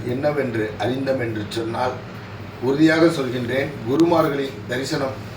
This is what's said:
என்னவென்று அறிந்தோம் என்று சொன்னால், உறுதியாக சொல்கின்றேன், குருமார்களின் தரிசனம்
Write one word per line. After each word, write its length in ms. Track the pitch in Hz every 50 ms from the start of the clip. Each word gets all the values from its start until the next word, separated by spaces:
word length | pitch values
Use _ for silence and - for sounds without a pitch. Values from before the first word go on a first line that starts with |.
| 113
என்னவென்று 640 | 123 123 135 147 147 147 143 127 120 113 110 104 101 - -
அறிந்தோம் 420 | 123 120 131 135 135 135 131 127
என்று 220 | 120 113 107 107 101 101
சொன்னால், 460 | - 117 113 113 113 127 127 127 110 - - - - - - - - - - - - -
உறுதியாக 440 | 123 131 139 151 160 160 160 160 170
சொல்கின்றேன், 680 | 165 - 135 131 120 123 127 120 117 127 135 139 - - - 113
குருமார்களின் 720 | 117 135 160 170 170 170 160 160 147 139 139 139 135 - - - 117
தரிசனம் 500 | 123 131 139 - 156 139 135 131 117 - - - -